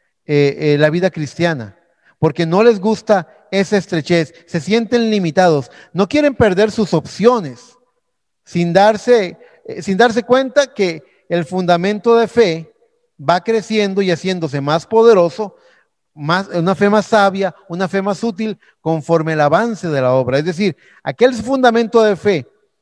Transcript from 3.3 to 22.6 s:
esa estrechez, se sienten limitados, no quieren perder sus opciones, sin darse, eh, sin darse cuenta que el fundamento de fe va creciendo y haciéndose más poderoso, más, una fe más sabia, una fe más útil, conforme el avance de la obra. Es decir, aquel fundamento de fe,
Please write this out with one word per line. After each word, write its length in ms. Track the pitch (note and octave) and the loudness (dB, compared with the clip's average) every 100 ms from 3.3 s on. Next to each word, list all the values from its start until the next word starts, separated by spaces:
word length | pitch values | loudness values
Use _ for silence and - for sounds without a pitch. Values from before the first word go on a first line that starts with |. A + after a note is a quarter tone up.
| _ _ | _ _
esa 260 | F#3+ G3 G#3 | -2 0 -2
estrechez, 560 | - E3+ C#3 E3+ D3+ - _ | -2 -6 0 0 0 -8 _
se 120 | E3+ | -8
sienten 520 | D3 A3 A3+ A#3+ A3+ | -2 -2 0 0 0
limitados, 580 | G#3+ E3+ D3+ F3+ D3+ B2+ - - | 0 0 2 2 2 -2 -14 -8
no 140 | E3 G3+ | -4 0
quieren 260 | D4 D4 | 2 0
perder 380 | B3+ A3 F3+ G#3+ | 2 2 2 0
sus 220 | G#3 G3+ | 0 -2
opciones, 840 | E3 - - A3 B3 D3+ A#2+ - _ _ _ _ _ _ _ | -2 -4 0 2 2 -4 -14 -20 _ _ _ _ _ _ _
sin 300 | _ F3 E3+ | _ -4 0
darse, 640 | F3 G#3 G#3+ - A#3+ F3+ - - _ - | 4 4 2 2 2 0 -8 -20 _ -16
eh, 160 | - | -10
sin 160 | F#3 F#3+ | -4 2
darse 260 | A#3+ A3 | 2 0
cuenta 500 | - B3+ C4+ C#4+ C#4 | 0 0 2 0 -2
que 300 | - F#3 D#3+ - _ - | -2 -4 -4 -14 _ -6
el 160 | E3+ D#3+ | -4 -4
fundamento 720 | F#3 F3+ F3 F#3+ G#3 A#3 A#3 | -4 0 0 0 -2 2 2
de 100 | A3+ | 2
fe 460 | A#3 G#3 D#3+ D#3+ _ _ _ _ - | 2 0 0 -10 _ _ _ _ -8
va 240 | C#3+ F3+ | -2 -2
creciendo 600 | G3+ A3+ - G#3+ G3+ G3 | 0 -2 -2 -2 0 0
y 80 | F#3+ | -2
haciéndose 520 | E3+ F#3 F#3 D#3 C#3 | -2 -4 -4 -4 -4
más 240 | C#3 D#3+ - | -2 -2 0
poderoso, 720 | A3 A3+ G3+ E3+ - G3+ - _ _ _ _ _ | 4 6 4 2 -2 -10 -12 _ _ _ _ _
más, 340 | D#3 D3 F3+ F#3+ | -10 -4 -2 -2
una 260 | F3 E3+ | -4 -2
fe 160 | F#3 G3+ | 0 2
más 160 | G#3+ - | 0 2
sabia, 500 | A3 G3 F#3+ F#3+ - - | 2 2 0 -4 -6 -14
una 180 | E3+ F#3+ | -8 -4
fe 140 | G3 | -2
más 220 | G3 F#3+ | -4 -4
útil, 360 | A#3 F3 A3 G3 _ _ | -6 -6 -8 -8 _ _
conforme 520 | D#3+ D#3+ D3 E3 D#3 | -4 -4 0 0 0
el 80 | D#3 | 0
avance 460 | D3 E3 A#3 G#3+ F3 | 2 2 0 -4 -4
de 140 | C#3+ | -2
la 120 | B2+ | 0
obra. 260 | C3 B2 C3+ | 0 0 -2
Es 60 | D#3 | -2
decir, 300 | E3 G3+ C#3 _ _ | -2 -4 -4 _ _
aquel 300 | - C#3 B3+ A#3+ | -12 0 0 0
fundamento 680 | A3 C4+ B3 A3+ A3+ A#3 | -4 0 2 2 0 2
de 140 | G#3+ G3 | 2 2
fe, 320 | G#3 F3 B2 _ | -2 -2 -6 _